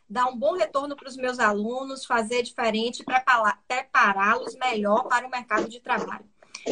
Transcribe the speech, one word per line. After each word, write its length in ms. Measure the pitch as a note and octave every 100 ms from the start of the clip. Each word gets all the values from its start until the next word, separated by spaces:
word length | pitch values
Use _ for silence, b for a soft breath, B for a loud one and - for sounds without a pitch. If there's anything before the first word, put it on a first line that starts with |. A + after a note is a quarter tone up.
| -
dar 180 | G#3+ B3+
um 100 | B3
bom 160 | C#4+
retorno 420 | F4+ D#4 C#4 D4
pros 220 | C#4+ C4+ B3+
meus 220 | B3+ B3
alunos, 640 | A3 G#3 G#3+ B3+ C4+ C4+
fazer 380 | - A#3 G#3+ B3
diferente, 600 | A#3+ - A#3 G#3+ A#3 A#3
prepara-, 560 | - B3+ C4 A#3+ D#4 G#3 -
prepará-los 880 | B3+ C4+ C4+ G#3+ G3 G3+ B3 - -
melhor 480 | B3+ A3 G3+ A3
para 220 | B3+ B3 B3+
o 40 |
mercado 360 | B3 A#3 A3 -
de 140 | B3
trabalho. 460 | - A3+ - - - _ B B B